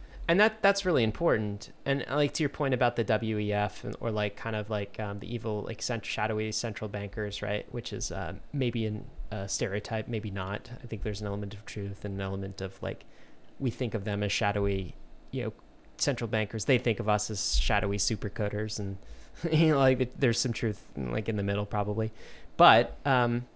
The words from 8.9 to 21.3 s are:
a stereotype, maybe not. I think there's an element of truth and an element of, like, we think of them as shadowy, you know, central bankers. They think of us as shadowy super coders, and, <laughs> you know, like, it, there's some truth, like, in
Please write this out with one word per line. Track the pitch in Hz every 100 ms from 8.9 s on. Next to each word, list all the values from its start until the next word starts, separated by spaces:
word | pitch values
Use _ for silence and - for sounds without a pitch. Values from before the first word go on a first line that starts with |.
| 107 - - -
a | 107 98
stereotype, | - 107 104 - 113 110
maybe | 113 101
not. | 98 95 104 - 117
I | 117
think | 107
there's | 107 104
an | 104
element | 101 101 101
of | -
truth | 104 98 98 104
and | 98
an |
element | 95 98 98 95
of, | 95 -
like, | 95 98 - - - - - -
we | 135
think | - 120 104
of |
them | 101 101
as | 104
shadowy, | - 104 104 101 98 92 - - - -
you | 131 110
know, | - - - - -
central | - 127 117
bankers. | 110 107 110 -
They | 123
think | 123 107
of | 104
us | 104 -
as | 101 - -
shadowy | - 104 101 101
super | - 110 104
coders, | - 104 107 107 -
and, | 98 98 - -
<laughs> | - - 175
you | 156 160
know, | 143
like, | 135 131
it, | 127 -
there's | 110 113
some | 120
truth, | 110 113 104 - -
like, | 123 113
in | 107